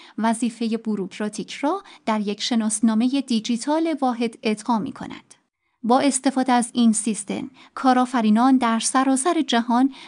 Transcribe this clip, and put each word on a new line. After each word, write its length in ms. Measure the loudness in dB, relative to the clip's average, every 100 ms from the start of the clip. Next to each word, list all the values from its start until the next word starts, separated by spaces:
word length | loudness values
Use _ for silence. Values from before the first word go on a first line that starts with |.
| -14 -4
وظیفه 600 | -2 0 -2 -4 -4 -4
بوروکراتیک 760 | -4 -4 -6 -6 -8 -6 -10
را 300 | -4 -4 -4 -6 -10 -4
در 140 | -2
یک 220 | -2 -6
شناسنامه 800 | -2 -2 0 0 2 2 2 0
دیجیتال 760 | -2 -2 -2 -4 -2 -2 0 -2
واحد 360 | -2 -2 -4 -4
ادغام 380 | -4 -4 -2 -2
می‌کند. 520 | -2 -10 -14 -16 -20 -20 _ _ _ _
با 160 | 0 2
استفاده 520 | 2 0 0 0 2
از 180 | 2 2
این 200 | 2 2
سیستم، 580 | 2 0 -4 -6 -8 -10 -14 -20
کارآفرینان 840 | -2 2 2 2 0 2 4 4 4
در 220 | 2 0
سراسر 640 | 0 0 2 2 2 0
جهان 520 | 0 0 2 2 2 -2